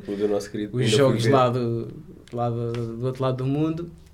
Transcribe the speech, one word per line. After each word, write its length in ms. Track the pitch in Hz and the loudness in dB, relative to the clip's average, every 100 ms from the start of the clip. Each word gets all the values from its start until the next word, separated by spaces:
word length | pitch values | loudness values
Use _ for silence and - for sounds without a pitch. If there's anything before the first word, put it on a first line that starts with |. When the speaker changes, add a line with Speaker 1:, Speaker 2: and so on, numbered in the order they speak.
| - | -4
Speaker 1:
O 80 | 101 | -2
do 120 | 104 | 0
nosso 220 | 101 - | 0 -2
querido. 260 | 107 104 123 | -6 -4 0
Speaker 2:
os 60 | |
Speaker 1:
Ainda 80 | 127 | 2
fui 80 | - | 6
Speaker 2:
jogos 260 | 135 123 117 | 4 4 4
Speaker 1:
ver. 40 | |
Speaker 2:
lá 180 | 135 127 | 4 4
do, 380 | 123 120 117 117 - - - - | 2 -2 -2 -6 -10 -16 -20 -10
lá 160 | 120 120 | -4 -2
do, 220 | 117 117 117 117 117 | -2 -4 -4 -6 -4
do 80 | 127 | -6
outro 160 | 131 | -2
lado 160 | 131 127 | -2 -2
do 80 | 131 | 0
mundo 460 | 143 156 160 170 - - | 0 0 -2 -8 -14 -20